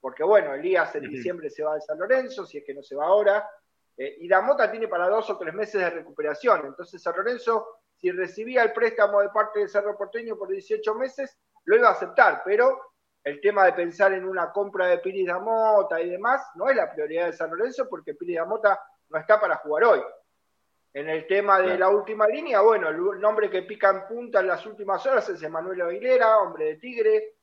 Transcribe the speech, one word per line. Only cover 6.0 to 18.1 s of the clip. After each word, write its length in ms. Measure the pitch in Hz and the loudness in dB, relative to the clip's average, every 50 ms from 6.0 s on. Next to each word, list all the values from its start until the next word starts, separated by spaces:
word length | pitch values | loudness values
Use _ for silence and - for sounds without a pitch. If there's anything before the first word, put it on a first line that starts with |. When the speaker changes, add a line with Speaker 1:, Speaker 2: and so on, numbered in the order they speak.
| 156 - - - 151 151 151 - - 240 208 170 147 | -12 -14 -10 -6 -4 -4 -4 -2 2 2 2 2 2
Speaker 1:
entonces 360 | 139 139 - 180 _ - 180 | -8 -12 -14 -18 _ -18 -10
San 140 | - 175 170 175 | -8 -6 -4 -4
Lorenzo, 640 | 196 233 247 233 233 233 226 214 220 - - _ _ _ _ | -4 -4 -4 -4 -2 -2 -2 -2 -2 -6 -18 _ _ _ _
si 160 | _ - 180 | _ -4 -4
recibía 520 | 180 180 185 180 185 208 220 233 254 247 233 | -2 -2 -6 -6 -8 -12 -10 -2 0 2 2
el 80 | 214 | 2
préstamo 500 | 240 226 233 226 226 226 208 202 202 202 | 2 0 0 0 2 2 0 2 2 2
de 80 | 202 202 | 0 2
parte 300 | - 214 208 208 - 208 | 0 -2 -2 0 0 -4
de 80 | 208 196 | -4 0
Cerro 300 | - 208 202 208 202 - | -2 -2 -2 -2 -6 -6
Porteño 400 | 202 190 - 233 226 226 214 214 | -10 -8 -8 -10 -8 -8 -10 -10
por 120 | 202 185 | -8 -8
dieciocho 440 | 190 196 190 - 220 214 214 214 214 | -8 -8 -4 -6 -6 -4 -2 -4 -4
meses, 420 | 226 262 262 - - 277 262 _ _ _ _ _ _ _ - | -4 -4 -6 -6 -10 -12 -12 _ _ _ _ _ _ _ 2
lo 80 | 202 | 4
iba 140 | 233 240 220 | 6 6 6
a 20 | |
aceptar, 500 | 190 - 202 175 - - 240 196 156 - - | 4 4 -4 -4 4 6 6 6 4 0 -2
pero 520 | 185 202 208 247 262 262 - - - _ _ _ _ _ _ _ | -2 2 2 4 2 2 -2 -8 -20 _ _ _ _ _ _ _
el 180 | 143 147 143 | -10 -10 -2
tema 240 | - 202 202 202 190 | -2 0 4 6 4
de 80 | 180 170 | 4 4
pensar 400 | 175 175 170 165 170 202 196 190 | 2 -4 -4 0 2 2 2 2
en 120 | 190 185 | 0 -4
una 260 | 185 190 185 170 - | -6 -4 -4 -4 -4
compra 360 | - 202 202 202 196 190 185 180 | -2 -4 -4 -4 -2 -2 2 2
de 120 | 180 175 | 2 0
Piris 280 | 175 190 196 196 185 180 | 0 -6 -4 -2 -2 -2
Damota 760 | 175 185 202 220 226 226 220 220 214 208 190 196 - 165 | -2 -4 -2 -2 0 2 2 4 4 4 4 2 -2 -4
y 80 | 170 175 | -4 -4
demás 320 | 175 180 202 214 262 269 269 - - | -6 -4 0 0 0 0 -2 -8 -10
no 140 | 165 180 269 | -4 0 0
es 60 | 269 | 2
la 160 | 233 180 151 | 2 0 -2
prioridad 340 | - 156 151 147 160 165 175 | -4 -8 -8 -4 -2 -2 -4
de 80 | 175 165 | -4 -4
San 160 | - 165 156 | -6 -6 -6
Lorenzo 380 | 165 170 220 262 247 - 254 - | -4 -4 -4 -4 -4 -6 -6 -6
porque 240 | - 165 - - | -8 -12 -12 -12